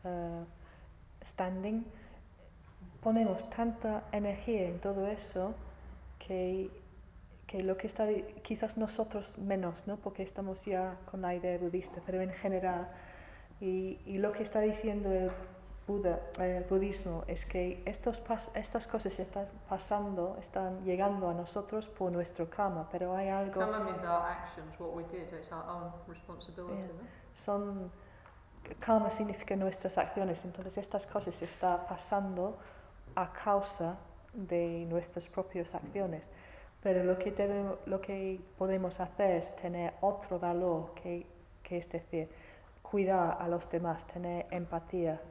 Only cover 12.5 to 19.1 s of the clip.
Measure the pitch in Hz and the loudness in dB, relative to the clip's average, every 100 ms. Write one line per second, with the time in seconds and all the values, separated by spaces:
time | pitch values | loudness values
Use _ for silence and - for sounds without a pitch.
12.5 | 185 185 175 175 - - - - - - | 2 2 2 -2 -8 -14 -14 -16 -16 -18
13.5 | - 196 185 185 - - 190 208 208 214 | -4 0 2 0 -4 -4 2 2 2 2
14.5 | 220 214 214 220 202 196 185 185 - - | 6 6 4 0 2 4 6 4 2 -8
15.5 | - - - - 202 185 165 - - 185 | -12 -14 -12 -2 2 4 2 0 0 2
16.5 | 180 180 190 196 196 185 165 - 165 - | 2 6 6 6 0 -2 -2 -2 -2 0
17.5 | 185 180 185 - 214 - 233 - 226 - | 0 0 0 -4 0 0 0 0 -2 0
18.5 | - 214 233 - 226 202 | -4 0 -2 0 -2 0